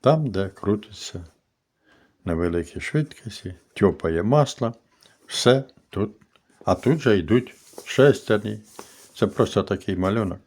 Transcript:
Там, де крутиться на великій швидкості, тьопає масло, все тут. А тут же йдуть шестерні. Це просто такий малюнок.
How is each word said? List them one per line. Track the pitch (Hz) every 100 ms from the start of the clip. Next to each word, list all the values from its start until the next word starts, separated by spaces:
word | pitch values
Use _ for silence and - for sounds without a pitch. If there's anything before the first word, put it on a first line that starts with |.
Там, | 127 156 143
де | 95 98
крутиться | - 101 107 - - - 90 85 _ _ _ _ _ _ _ _ _
на | -
великій | 82 87 85 80 -
швидкості, | - 151 151 - 113 - - 90 _
тьопає | - 98 76 85 82
масло, | 98 143 139 - 117 117 _ _ _ _ _
все | - - 131 131 _ _
тут. | - 107 - _ _ _ _
А | -
тут | 92 120 156
же | 135 101
йдуть | 78 117 123 - _ -
шестерні. | - - 139 135 - 107 107 107 - - - - -
Це | - 101
просто | - 113 -
такий | 95 95 - 92
малюнок. | 92 110 104 82